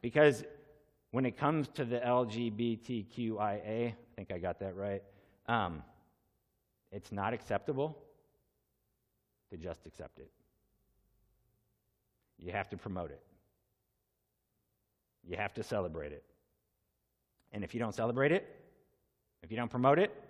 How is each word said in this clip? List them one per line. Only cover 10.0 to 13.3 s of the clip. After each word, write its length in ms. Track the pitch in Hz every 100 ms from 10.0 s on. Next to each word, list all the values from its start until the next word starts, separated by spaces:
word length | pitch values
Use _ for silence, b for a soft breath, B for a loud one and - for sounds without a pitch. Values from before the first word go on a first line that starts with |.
| - -
it. 100 | 78 _ _ _ _ _ _ _ _ _ _ _ _ _ _ _ _ _ _ _ _ -
You 120 | 90
have 180 | 101 95
to 60 | 92
promote 340 | - 92 82
it. 100 | 71 -